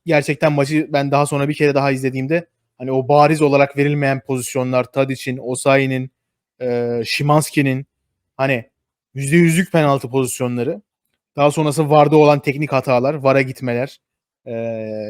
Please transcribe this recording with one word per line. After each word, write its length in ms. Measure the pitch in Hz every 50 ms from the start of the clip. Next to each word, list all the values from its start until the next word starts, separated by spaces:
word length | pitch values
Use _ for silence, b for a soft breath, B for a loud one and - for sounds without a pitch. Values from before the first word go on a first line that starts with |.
| -
gerçekten 460 | 165 160 147 139 - 147 - - 156 147
maçı 360 | 143 139 135 156 151 156 123 147
ben 180 | 139 139 139
daha 160 | 139 139 147
sonra 220 | 147 151 139 139 147
bir 60 | 151
kere 200 | - 151 147 139
daha 160 | 139 139 139
izlediğimde 580 | 139 127 131 131 127 131 131 135 165 175 170 _ _ _ _ _ _ -
hani 140 | 127 131 135
o 160 | 131 127 120
bariz 340 | 147 147 147 147 160 147 151
olarak 340 | 143 139 139 139 139 -
verilmeyen 440 | 139 143 147 147 147 143 135 135 135
pozisyonlar, 720 | - - 135 127 123 - - 135 127 127 127 127 123 - -
Tadic'in, 460 | 139 135 131 135 127 - 135 123 131
Osayi'nin, 720 | 117 123 127 127 - 139 135 139 135 131 131 131 131 131 _ _ _ _ _ _ _ _ _ -
e, 420 | 127 123 120 120 120 120 120 120 113
Szymański'nin 840 | - - - 147 143 147 151 139 - - 151 143 135 131 131 143 _ _ _ _ _ _ _ _ _ _
hani 340 | - 135 135 135 117 113 _ _ _ _ _ _ _ _ _ -
yüzde 220 | 135 139 139 151
yüzlük 360 | 170 175 165 160 175 190 - -
penaltı 380 | 165 151 143 139 135 - 120
pozisyonları, 720 | 120 135 131 120 - - 131 123 123 120 117 139 180 208 - _ _ _ _ _ _ _ _ _ -
daha 140 | 147 143 147
sonrası 400 | 143 160 156 151 135 160 156 143
varda 260 | 151 151 147 147 156
olan 240 | 151 151 147 147 143
teknik 320 | - 147 131 143 151 - 139
hatalar, 420 | 135 127 143 127 123 123 139 156
vara 280 | 147 131 135 135 135 135
gitmeler, 580 | 127 127 - 131 123 120 120 131 143 - _ _ _ _ _ _ _ _ _ -
e, 60 | 123 117 113 117 113 113 110 110 110 110 107 107 107